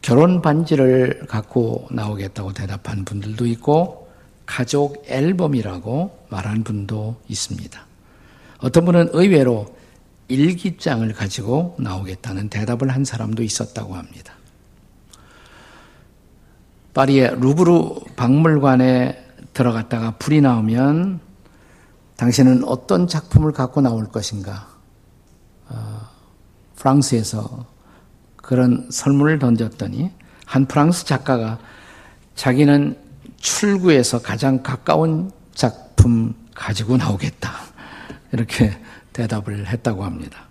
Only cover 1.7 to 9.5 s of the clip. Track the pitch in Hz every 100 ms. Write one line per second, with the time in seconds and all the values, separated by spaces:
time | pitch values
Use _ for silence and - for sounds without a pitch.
1.7 | 120 - 120 107 104 98 107 98 98 98
2.7 | 98 - 104 95 101 104 110 120 113 -
3.7 | 151 185 - - - - _ - - 123
4.7 | 143 143 143 - 127 156 185 165 135 104
5.7 | 87 98 131 190 - _ - - 110 110
6.7 | 107 98 107 107 117 - 113 - - 85
7.7 | - - _ _ _ - - - - 127
8.7 | 165 175 175 165 156 196 160 127